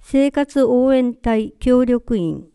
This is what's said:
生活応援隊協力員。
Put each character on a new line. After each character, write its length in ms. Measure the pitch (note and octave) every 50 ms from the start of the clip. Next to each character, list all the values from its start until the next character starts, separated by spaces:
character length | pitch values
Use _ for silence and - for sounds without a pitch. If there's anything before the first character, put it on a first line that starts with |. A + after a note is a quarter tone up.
生 300 | - - - C4+ C#4 C#4+
活 340 | - D4 C#4+ C#4+ - C#4+ C4+
応 300 | A#3 B3 B3 B3+ C4 C4+
援 200 | C4 B3+ B3 A#3
隊 380 | _ _ A#3 A3+ A3 A3 G#3+ - _
協 260 | - B3+ B3+ B3 B3+
力 320 | A#3+ B3 A#3+ - - A#3
員。 300 | G#3+ F3 E3 D3+ C#3 - _ _